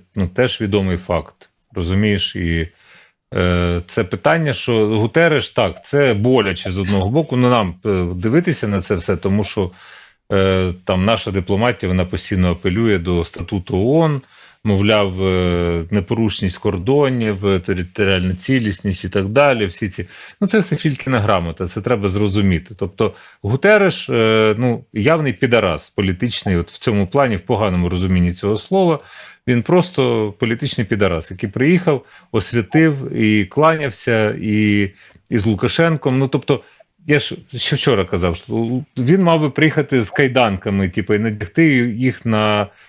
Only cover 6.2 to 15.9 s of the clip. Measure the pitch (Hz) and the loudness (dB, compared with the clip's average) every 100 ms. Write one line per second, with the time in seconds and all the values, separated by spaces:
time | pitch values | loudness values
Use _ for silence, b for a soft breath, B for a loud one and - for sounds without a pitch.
6.2 | 117 131 101 87 101 92 95 98 92 139 | 2 2 2 -2 -6 -4 0 0 0 0
7.2 | 156 127 123 123 92 87 110 95 87 90 | 0 0 2 2 0 -4 -2 -2 -2 -2
8.2 | 110 147 175 147 107 101 90 98 - 90 | 0 0 0 -2 -2 -4 -2 -4 -2 -2
9.2 | 98 101 98 - 90 B B B B B | 0 -2 -2 -4 -4 B B B B B
10.2 | _ 98 95 95 92 87 - 92 98 110 | _ 0 2 2 -2 -4 -2 0 2 0
11.2 | - 95 87 101 120 - 95 92 90 90 | -2 -4 -2 0 0 -2 -2 -2 -2 -6
12.2 | - 98 90 85 95 95 117 95 85 87 | -4 0 0 0 -2 0 0 0 0 -2
13.2 | 80 - 87 101 90 92 113 160 160 139 | -4 -8 -6 -6 -4 -2 0 2 0 -2
14.2 | b b b b 110 98 104 107 101 92 | b b b b -2 0 2 2 0 0
15.2 | 95 92 90 87 85 85 82 | 0 0 0 0 0 -2 -2